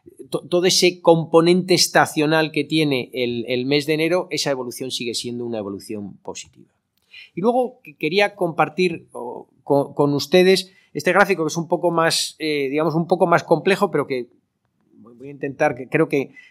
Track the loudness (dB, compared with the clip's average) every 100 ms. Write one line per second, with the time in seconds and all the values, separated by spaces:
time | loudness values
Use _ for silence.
0 | -20 -20 -10 -8 -2 0 2 4 2 2
1 | 4 4 4 4 6 4 2 2 4 2
2 | 2 0 2 2 0 -2 0 0 2 0
3 | -4 -4 -2 -2 -2 -2 0 0 2 0
4 | 0 0 -2 -4 -2 -4 -6 -10 -10 -8
5 | -6 -6 -8 -8 -6 -6 -6 -10 -10 -12
6 | -12 -14 -14 -14 -18 -20 _ _ _ _
7 | _ -20 -14 -2 0 0 -2 -8 -20 -6
8 | 0 2 2 0 -2 0 -2 0 -2 -2
9 | -12 -14 -14 -14 -18 _ 0 0 0 -2
10 | 0 -2 2 4 4 2 -2 _ _ -4
11 | 0 2 2 0 -2 -4 -4 -2 0 0
12 | 0 0 -4 -6 -4 -2 -2 0 0 0
13 | 0 0 2 2 2 0 2 0 0 -2
14 | -4 -6 -8 _ _ _ _ _ _ _
15 | -20 -20 -20 -10 -10 -2 -2 -2 -4 -2
16 | 0 -2 -4 -10 -20